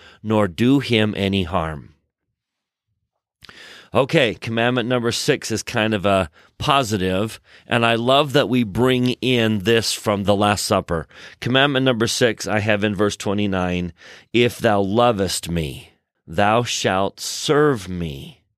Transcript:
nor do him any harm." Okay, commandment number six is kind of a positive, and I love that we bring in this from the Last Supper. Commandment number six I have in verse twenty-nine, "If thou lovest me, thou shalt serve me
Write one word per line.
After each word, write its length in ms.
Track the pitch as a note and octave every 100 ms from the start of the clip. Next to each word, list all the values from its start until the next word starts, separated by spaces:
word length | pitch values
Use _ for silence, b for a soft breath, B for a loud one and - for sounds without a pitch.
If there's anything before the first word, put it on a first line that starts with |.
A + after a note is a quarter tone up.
| B B
nor 240 | G#2+ A2 G2+
do 320 | E2 A#2+ C#3
him 340 | A2+ A2+ G#2+ -
any 260 | G2 G2
harm." 520 | E2 F#2 D#2+ D#2 A#1 _ _ _ _ _ _ _ _ _ _ _ _ _ _ _ B B B B B
Okay, 400 | A2+ C3+ E3 A#2+
commandment 560 | F2 - A#2 A#2+ B2+ A#2
number 220 | B2+ A#2
six 380 | A2 - C3+ -
is 120 | G#2+
kind 300 | - A#2 A2
of 120 | A2 G2+
a 240 | F#2+ F2+ b b -
positive, 840 | - C#3 A#2 G#2 F#2 F#2 A2+ - b b b
and 200 | A#2 A#2
I 100 | A#2
love 380 | A#2+ C#3 D3+
that 160 | C3 G2+
we 140 | B2
bring 480 | A2+ G2 B2+ B2+ B2 -
in 380 | B2 B2+ A2 G#2+
this 340 | F#2 A#2 -
from 320 | - - G2+ G2
the 100 | G2+
Last 300 | G#2 G2+ -
Supper. 420 | G2 - E2 D2 B B B
Commandment 460 | A#2+ C3 C#3+ C3 C3
number 200 | A#2 A#2
six 400 | - B2 A2 F#2+
I 140 | G#2
have 240 | G#2 G#2+
in 100 | G#2+
verse 220 | F#2+ G#2 -
twenty-nine, 760 | A2 G2+ G#2 F#2 F2+ F2+ F2 - B B B
"If 240 | A2+ A#2+ -
thou 240 | A#2 G2+
lovest 680 | G2 G#2+ B2 G#2 F#2+ - -
me, 420 | E2+ D2+ B1+ - _ _ _ -
thou 360 | E2 G2+ A2+
shalt 580 | B2 - A#2 F#2+ G2 -
serve 680 | - - - D3 D3+ B2 F2+
me 540 | F2+ E2 C#2 - - _